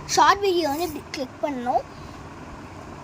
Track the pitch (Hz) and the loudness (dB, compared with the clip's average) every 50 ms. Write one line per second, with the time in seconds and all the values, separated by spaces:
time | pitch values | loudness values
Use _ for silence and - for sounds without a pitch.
0 | - - - 370 302 311 392 403 403 392 349 339 320 277 277 320 359 330 294 285 | -4 2 4 6 8 8 8 6 4 4 4 4 4 2 0 0 -2 -2 -4 -6
1 | - - - 311 262 - - - - 294 277 247 240 247 302 392 - - - - | -8 -8 -6 -6 -6 -6 -6 -4 -4 -4 -2 -2 0 2 2 2 2 -2 -12 -14
2 | - - - - - - - - - - - - - - - - - - - - | -14 -12 -12 -12 -14 -14 -14 -14 -14 -12 -12 -14 -14 -14 -14 -14 -12 -12 -12 -10